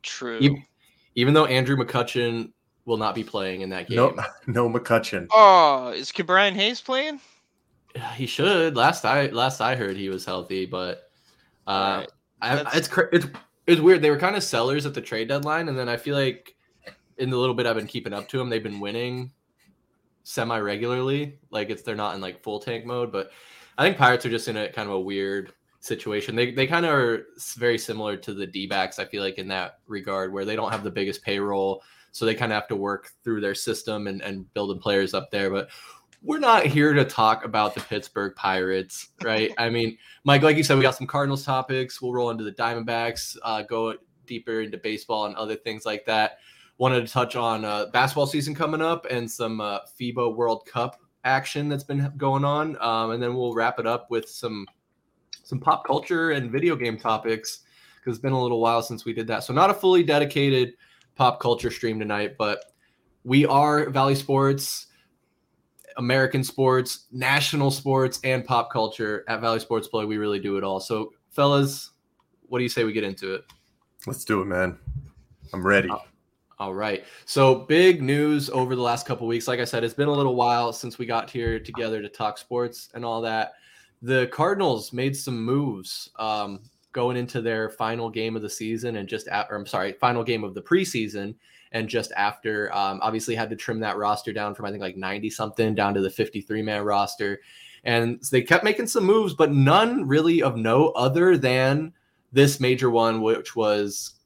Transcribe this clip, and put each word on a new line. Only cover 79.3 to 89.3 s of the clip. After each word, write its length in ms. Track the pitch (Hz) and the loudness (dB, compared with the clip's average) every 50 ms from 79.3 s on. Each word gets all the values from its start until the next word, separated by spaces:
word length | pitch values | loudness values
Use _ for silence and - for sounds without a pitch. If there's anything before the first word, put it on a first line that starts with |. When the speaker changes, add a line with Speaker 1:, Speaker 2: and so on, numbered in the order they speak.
| 117 117 113 - | -2 -2 -2 -2
Speaker 2:
Like 120 | 123 120 | -2 -2
I 60 | 120 | -2
said, 180 | 117 - 117 113 | -2 -2 -2 -2
it's 100 | 117 113 | -2 -2
been 140 | - 143 147 | 0 0 2
a 60 | 147 | 2
little 220 | 143 139 135 127 | 2 2 2 4
while 380 | 123 120 120 120 120 120 117 117 | 4 4 4 4 2 2 0 -4
since 240 | - - 123 113 - | -6 -10 -12 -10 -10
we 80 | 127 | -6
got 240 | 113 120 113 110 - | -4 -2 -4 -4 -4
here 280 | - 127 117 117 113 110 | -6 -4 -4 -2 -4 -4
together 440 | 110 - 110 - 117 110 110 107 | -6 -10 -8 -6 -4 -4 -4 -6
to 80 | 104 104 | -6 -10
talk 280 | - - 113 107 104 - | -8 -6 -4 -4 -4 -6
sports 520 | - _ 120 120 123 120 120 - - - - | -12 _ -4 -4 -4 -4 -6 -12 -20 -16 -14
and 120 | 117 120 | -10 -6
all 160 | 117 117 113 | -4 -4 -2
that, 320 | 113 113 110 110 107 - - _ _ - _ - _ _ _ _ | -2 -2 0 -2 -2 -2 -6 _ _ -20 _ -20 _ _ _ _
the 260 | - 120 131 131 123 123 | -2 2 2 2 2 0
Cardinals 640 | - - 156 180 196 196 196 156 127 110 98 - - | 0 0 0 2 2 2 2 0 0 0 -4 -8 -6
made 220 | 120 131 139 139 | -2 -2 -2 -2
some 280 | 139 - - 127 117 113 | -4 -6 -6 -6 -4 -2
moves, 640 | 117 131 143 147 135 110 95 92 - - - - - _ - | 0 0 0 0 -2 -4 -6 -10 -12 -12 -12 -12 -16 _ -6
um, 440 | 110 110 107 107 101 101 98 98 110 - _ _ _ _ - | -4 -2 -2 -2 -2 -6 -8 -12 -16 -20 _ _ _ _ -4
going 240 | 127 120 123 127 123 | -2 -2 0 0 -2
into 240 | 123 123 - 127 | -4 -4 -6 -4
their 280 | 113 117 113 110 110 107 | -2 -2 -2 -2 -2 -4
final 400 | - - 117 110 113 117 117 113 | -4 -4 -4 -2 -2 -4 -6 -6
game 260 | 110 113 110 113 113 | -4 -4 -4 -4 -4
of 60 | 113 | -4
the 80 | 104 104 | -6 -8
season 460 | - - 110 110 113 113 120 123 113 | -8 -8 -6 -6 -6 -4 -4 -6 -6
and 120 | 107 98 92 | -6 -6 -6
just 200 | - 107 - | -6 -8 -6
a-, 200 | - | -4